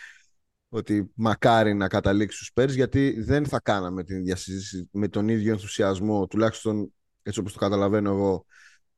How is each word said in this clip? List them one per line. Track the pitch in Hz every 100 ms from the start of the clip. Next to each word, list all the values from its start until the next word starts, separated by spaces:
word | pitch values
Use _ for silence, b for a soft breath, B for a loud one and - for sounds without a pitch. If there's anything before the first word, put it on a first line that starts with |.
| B B B _ _ _ _
ότι | 113 - 104 92 -
μακάρι | 110 101 127 113 107
να | 101 95
καταλήξει | 101 98 101 101 -
στους | - -
Spurs, | 135
γιατί | 131 120 139 139 113
δεν | 110 143 143
θα | 123
κάναμε | - 101 90 92
την | 87 95
ίδια | 90 92
συζήτηση | - 95 104 95 87
με | 101 104
τον | 104 107
ίδιο | 113 107
ενθουσιασμό, | 107 101 - 101 95 107 104 92
τουλάχιστον | 107 110 - 113 107 101 _ _ _
έτσι | - 107
όπως | 98
το | -
καταλαβαίνω | 101 101 98 107 101
εγώ, | 98 98 90 - b b b _